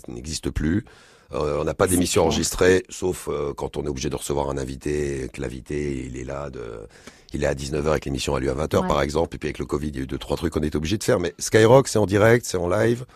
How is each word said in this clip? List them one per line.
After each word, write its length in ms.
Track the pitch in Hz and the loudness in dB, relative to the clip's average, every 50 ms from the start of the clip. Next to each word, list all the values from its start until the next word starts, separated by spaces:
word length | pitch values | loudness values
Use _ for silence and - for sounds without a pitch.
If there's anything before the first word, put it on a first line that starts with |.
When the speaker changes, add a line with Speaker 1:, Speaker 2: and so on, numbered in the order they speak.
| - - | -16 -14
Speaker 1:
n'existe 420 | 64 58 65 76 78 - - 69 | -12 -10 -8 -8 -8 -4 -4 -4
plus. 340 | 65 - 71 78 87 101 - - - - - - - _ _ _ - | -2 0 0 2 0 0 -2 -4 -12 -20 -20 -20 -20 _ _ _ -4
Euh, 240 | 65 76 76 73 73 | -2 -2 0 0 0
on 40 | 78 | -2
n'a 100 | 80 73 | -2 2
pas 100 | - 101 | 2 2
Speaker 2:
C'est 60 | 92 92 | 2 4
Speaker 1:
d'émission 300 | 87 90 85 - 101 85 | 2 2 2 2 4 4
Speaker 2:
clair. 100 | 80 73 | 4 2
Speaker 1:
enregistrée, 520 | 78 82 - - - 92 90 92 92 - - | 2 0 -2 0 4 4 6 6 4 2 -2
sauf, 400 | - - 95 92 82 - - 80 | -8 -4 -2 -2 -2 -2 -6 -6
euh, 220 | 73 73 73 71 69 | -4 -4 -4 -4 -4
quand 220 | - 71 69 - | -6 -8 -6 -6
on 80 | 73 73 | -6 -4
est 40 | 73 | -4
obligé 200 | 69 64 71 73 | -4 -4 -4 -4
de 80 | 71 | -4
recevoir 320 | 64 - - 71 71 69 69 | -4 -4 -4 -2 -2 -2 -2
un 80 | 69 | -2
invité, 720 | 69 67 64 67 65 - 73 73 73 73 71 69 65 64 - - | -4 -4 -6 -8 -8 -4 -4 -2 -2 -2 -2 -4 -6 -6 -8 -8
que 100 | 69 67 | -8 -8
l'invité, 640 | 62 62 67 - - 76 73 73 71 69 65 65 | -8 -8 -10 -10 -6 -6 -4 -2 -2 -4 -4 -6
il 100 | 64 64 | -8 -10
est 80 | 64 64 | -10 -8
là, 240 | 65 69 69 71 71 | -8 -8 -8 -8 -10
de... 140 | 65 64 58 57 57 55 53 - - - - - - - _ - - | -10 -10 -12 -12 -12 -14 -16 -16 -20 -20 -20 -20 -20 -20 _ -10 -4
il 100 | 71 71 | 0 0
est 20 | |
à 80 | 69 71 | 0 0
dix-neuf 320 | 67 71 67 76 76 73 | 0 -4 -4 -2 0 2
heures 80 | 78 76 | 2 2
et 40 | 69 | 2
que 60 | - | 0
l'émission 280 | 71 69 65 - - 71 | -2 -4 -4 -2 -2 -2
a 60 | 65 | 0
lieu 80 | 64 67 | 0 -2
à 60 | 65 | -2
vingt 180 | 69 78 - - | -2 -2 0 0
heures, 80 | 98 - | 0 2
Speaker 2:
Ouais. 40 | 92 | 2
Speaker 1:
par 140 | 76 71 69 | 2 2 2
exemple. 340 | 73 71 78 85 85 - | 2 0 0 0 -2 -4
Et 20 | 64 | -6
puis 100 | - 73 | -6 -6
avec 100 | 69 - | -6 -6
le 80 | 73 | -6
covid, 220 | - 82 71 76 76 | -4 -4 -4 -4 -4
il 80 | 71 | -4
y 20 | 65 | -6
a 40 | 67 | -6
eu 20 | |
deux, 100 | 65 67 | -6 -8
trois 220 | 67 - - 73 - | -8 -4 -4 -4 -2
trucs 160 | 82 78 - | -2 -2 -2
qu'on 80 | 80 76 | 0 -2
était 140 | 76 73 | 0 -2
obligé 200 | 78 78 80 107 | -2 -2 0 -2
de 80 | 107 - | -2 0
faire. 160 | - 123 95 | 0 0 2
Mais 140 | 87 85 - - | 0 -2 -4 -6
Skyrock, 480 | - - - 110 110 113 127 135 131 - | -4 2 6 6 8 10 8 8 6 4
c'est 100 | - 110 | 2 2
en 80 | 104 | 2
direct, 400 | 87 101 101 101 113 117 120 - - | 4 4 6 6 8 6 6 4 -2
c'est 80 | - | -4
en 100 | 90 87 | -2 0
live, 380 | 87 90 104 113 113 120 120 127 - - | 0 2 2 2 2 2 0 -4 -12 -18